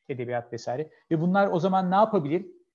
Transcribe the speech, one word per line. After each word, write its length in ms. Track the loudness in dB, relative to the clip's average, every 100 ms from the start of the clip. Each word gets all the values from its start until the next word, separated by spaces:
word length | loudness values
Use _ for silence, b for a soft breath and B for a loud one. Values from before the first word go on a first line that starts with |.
| -12
edebiyat 440 | -8 -4 -6 -6
vesaire. 380 | -10 -6 -6 -8 b b
Ve 100 | 0
bunlar 280 | 2 2 2
o 120 | 2
zaman 300 | 0 0 2
ne 40 |
yapabilir? 520 | 2 4 2 0 -2 -6 -18 _